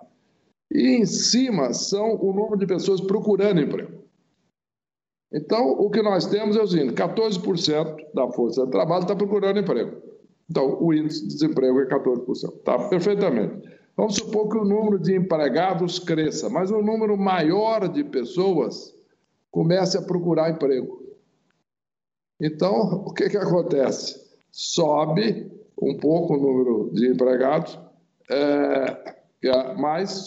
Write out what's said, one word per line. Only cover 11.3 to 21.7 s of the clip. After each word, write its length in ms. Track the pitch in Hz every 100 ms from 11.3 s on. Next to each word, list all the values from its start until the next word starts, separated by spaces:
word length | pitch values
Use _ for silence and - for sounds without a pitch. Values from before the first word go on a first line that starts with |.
| 143 151 131 131 131
é 60 | 131
quatorze 340 | 139 127 123
por 120 | -
cento. 220 | 113 - -
Tá 120 | - 127 -
perfeitamente. 760 | 180 196 202 196 120 87 - - - _ -
Vamos 200 | 214 202
supor 320 | - 214 214
que 100 | 226
o 60 |
número 340 | 202 208 214 196
de 160 | 165
empregados 880 | 190 185 160 147 135 185 180 175 -
cresça, 480 | - 160 156 - -
mas 240 | 151 190
o 100 | 214
número 340 | 208 220 214 202
maior 720 | 196 185 156 190 220 220 185
de 140 | 143
pessoas 880 | 143 135 117 165 190 170 110 - - - _ _ _ _ _
comece 440 | 165 165 180 180 185
a 40 |
procurar 480 | 170 180 175 160 160
emprego. 500 | 160 139 127 113 - - - _ _ _ _ _